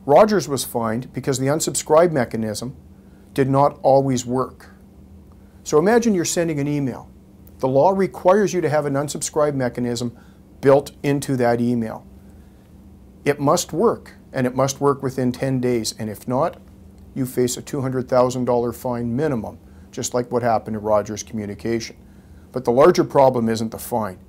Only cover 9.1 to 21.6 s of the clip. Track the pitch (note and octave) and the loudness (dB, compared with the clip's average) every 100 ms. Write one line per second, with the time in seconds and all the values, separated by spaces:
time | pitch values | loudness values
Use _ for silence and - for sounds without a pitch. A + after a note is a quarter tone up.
9.1 | E3 - - D3+ C#3 B2 A#2+ B2 A#2+ A#2+ | -6 -6 0 0 0 -4 -2 -4 -4 -6
10.1 | - - - - - C3+ C#3 C#3+ - D3 | -8 -20 -20 -20 -2 4 4 2 -6 -2
11.1 | C#3+ - C3 A#2+ A#2+ A#2+ A#2+ A2 - - | -2 -2 -2 0 0 0 -2 -4 -10 -16
12.1 | - - - - - - - - - - | -20 -20 -20 -20 -20 -20 -20 -20 -20 -20
13.1 | - - C#3+ C#3+ E3 - D#3 A3 B2 - | -8 -2 0 2 0 -2 0 0 0 -8
14.1 | - - C3+ B2 B2+ C3+ - C#3 C3+ C3+ | -20 -10 -4 -4 0 -2 0 0 0 -4
15.1 | C3 B2+ A#2+ C3+ C3 B2 B2 G#2+ - G#2+ | -2 -4 -2 -4 -2 0 -2 -4 -8 -10
16.1 | G2 - B2 E3 - - - - - - | -10 -4 -2 -2 -4 -20 -20 -20 -20 -16
17.1 | - B2+ - B2 - B2 D3 C3 B2+ A#2+ | -8 -6 0 -2 -2 -8 -6 -4 -6 0
18.1 | B2+ B2 B2+ B2 B2 A#2+ A2+ B2+ A#2+ A#2+ | 2 2 0 -2 0 -2 -6 -6 -6 -4
19.1 | A#2 D#3 B2+ F#2+ F2+ - - - - A#2+ | -2 -2 -4 -6 -14 -20 -20 -18 -10 -4
20.1 | B2+ B2 A#2+ A#2+ A2 - A2 G#2 G#2+ G#2 | -4 -2 -2 0 0 -2 -8 0 0 0
21.1 | G#2 - A2+ G#2 G#2 | -10 -10 -8 -8 -8